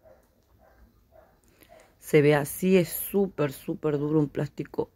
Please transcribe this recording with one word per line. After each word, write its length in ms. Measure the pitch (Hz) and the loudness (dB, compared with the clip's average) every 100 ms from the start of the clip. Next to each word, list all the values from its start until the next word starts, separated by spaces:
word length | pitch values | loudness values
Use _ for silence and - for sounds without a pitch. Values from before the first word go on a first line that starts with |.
| - _ _ _ _ _ _ _ _ _ _ _ _ _ _ _ _ - _ _ | -20 _ _ _ _ _ _ _ _ _ _ _ _ _ _ _ _ -20 _ _
Se 240 | - 151 | 2 4
ve 140 | 143 147 | 6 2
así, 420 | 147 - 185 190 | 0 -4 2 2
es 120 | 165 | 2
súper, 600 | - - 196 190 - 147 | -6 -6 -2 -2 -4 -6
súper 460 | - - 156 151 143 | -6 -12 -6 -4 -4
duro, 220 | 147 156 | 0 0
un 100 | 143 | 0
plástico 600 | - 143 - - - - | -4 -8 -8 -12 -8 -8